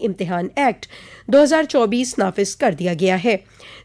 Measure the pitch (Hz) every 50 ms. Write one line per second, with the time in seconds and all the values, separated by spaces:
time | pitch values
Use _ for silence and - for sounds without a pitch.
0 | - 214 180 - 190 165 185 175 175 185 - 277 277 240 180 - - - - -
1 | - - - - - - 214 285 294 269 320 320 311 - - 277 233 202 233 240
2 | 254 240 - - 196 185 180 - 202 196 - - 285 233 170 - 175 180 175 151
3 | 190 190 185 185 170 240 208 185 - _ _ - - - - -